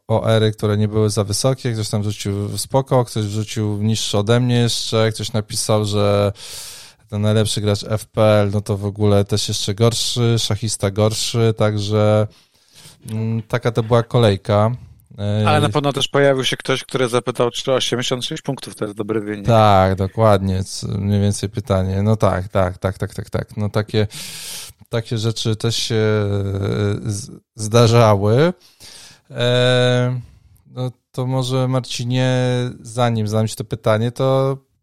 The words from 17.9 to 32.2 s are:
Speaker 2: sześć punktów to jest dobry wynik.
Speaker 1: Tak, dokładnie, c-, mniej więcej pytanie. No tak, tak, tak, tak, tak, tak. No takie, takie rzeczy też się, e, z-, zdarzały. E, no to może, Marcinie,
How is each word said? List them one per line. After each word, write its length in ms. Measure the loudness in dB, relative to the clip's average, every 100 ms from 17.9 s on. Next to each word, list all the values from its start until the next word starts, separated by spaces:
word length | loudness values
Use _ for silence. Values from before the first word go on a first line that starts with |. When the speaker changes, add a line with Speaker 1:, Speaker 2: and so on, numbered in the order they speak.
| -4 -4 -4
Speaker 2:
sześć 180 | -6 -10
punktów 320 | -8 -8 -8
to 100 | -10
jest 120 | -8 -8
dobry 240 | -4 -4
wynik. 260 | -4 -4 2
Speaker 1:
Tak, 480 | 4 6 6 4
dokładnie, 720 | 2 -2 2 4 4 2 -2
c-, 240 | -4 -8 -6
mniej 320 | -4 0 2
więcej 280 | 2 0 -4
pytanie. 540 | -6 0 0 0 0
No 140 | 0 2
tak, 320 | 2 0 -2
tak, 300 | 0 0 -2
tak, 200 | -4 -4
tak, 160 | -8
tak, 160 | -8 -8
tak. 260 | -6 -6 -6
No 120 | -2
takie, 380 | -2 -2 0 -2 -4 -14 -14 -14 -14 -16 -20 -8
takie 300 | -6 -4 -4
rzeczy 380 | -2 -2 -4 -2
też 200 | -2 -2
się, 180 | -2
e, 360 | 0 2 2 0 -2 -2 -2 -2 0 -2 -2 -4
z-, 240 | -8 -10 -18 _
zdarzały. 1000 | -10 0 4 6 6 6 4 4 4 2 -2 _ _ -20 -20 -20 -20 -14
E, 920 | -4 0 2 4 4 4 2 0 -4 -10 -20 _ _ _
no 240 | -8 -8 -8 _
to 140 | -6 -2
może, 420 | -2 0 0 0
Marcinie, 640 | 0 -2 -6 -2 0